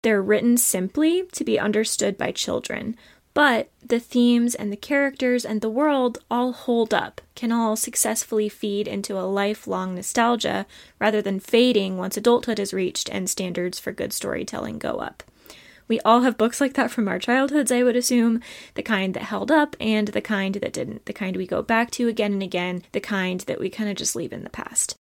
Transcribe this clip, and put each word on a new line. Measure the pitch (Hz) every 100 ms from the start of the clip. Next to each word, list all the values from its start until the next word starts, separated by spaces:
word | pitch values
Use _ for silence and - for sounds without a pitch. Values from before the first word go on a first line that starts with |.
They're | 233 208
written | 196 208 240 240
simply | - - 185 - 311 359 370
to | -
be | - 214
understood | 208 214 220 - 202 196
by | -
children, | - - - - - 214 233 - _ _
but | - 294 226 - _
the | - 233
themes | - 247 240 240 240 -
and | 208
the | 208
characters | - 277 277 269 254 247
and | 247 214
the | 220
world | 226 302 277 247 233 _
all | 240 254
hold | 247 - 233 226
up, | - - - _ -
can | 233
all | 233 226 220
successfully | - - 220 220 - 214 214
feed | - 214 202 208
into | 202 202 190
a |
lifelong | 185 196 202 214 - 185 185
nostalgia | 180 - - 233 240 - 196 196 - - _
rather | 208 214
than | 202 196
fading | - 233 254 240 190 185
once | 185 214
adulthood | 240 240 240 214
is | 196
reached | 190 185 - -
and | 196 185
standards | - 185 180 180 180
for | -
good | - -
storytelling | - 202 - - - - 220
go | - -
up. | - - - _ - - - - -
We | 226
all | - 233
have | 254 -
books | 220 -
like | 277
that | 269 240
from | - 202
our | 185
childhoods, | - 254 277 294 240
I | 247
would | 247 247
assume, | 240 240 233 226 - - -
the | -
kind | - 202 190
that | 185
held | 214 196 208
up | 311 294 -
and | 220 214 208
the | 208
kind | - 202 190 196
that | -
didn't, | - - 220 -
the |
kind | - 190 185
we | 185
go | 180
back | - 226 240
to | - 233
again | 226 208
and | 196
again, | 190 180 180 180 -
the | 196
kind | - 202 185 180
that | - -
we | 190
kinda | - 208
just | 196 - -
leave | -
in | -
the | -
past. | - - - - -